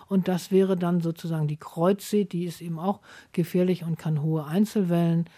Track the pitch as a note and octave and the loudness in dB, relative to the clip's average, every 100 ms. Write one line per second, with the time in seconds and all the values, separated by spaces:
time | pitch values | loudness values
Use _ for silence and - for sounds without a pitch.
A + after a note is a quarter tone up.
0 | - G3 F3+ F3+ - F#3+ F#3+ F3+ F3 F3 | -2 0 0 -2 2 2 4 2 0 0
1 | E3 E3 E3+ D#3+ D3+ D3+ - E3+ F3 G3+ | -2 -4 -4 -2 -2 -4 -10 0 2 2
2 | - G#3 G3 F3 F3 - E3+ E3 F#3+ G3+ | 0 -2 0 -4 -6 -8 -10 -4 -4 -4
3 | - - - - E3 F3+ F3+ F3+ E3+ D#3+ | -10 -20 -6 -4 0 2 2 0 -2 -4
4 | D#3+ D3+ D#3 D#3 D3 F3+ G#3 G#3+ F3 E3+ | -2 -2 0 -2 0 0 2 0 2 2
5 | E3+ E3 E3 | 2 2 -2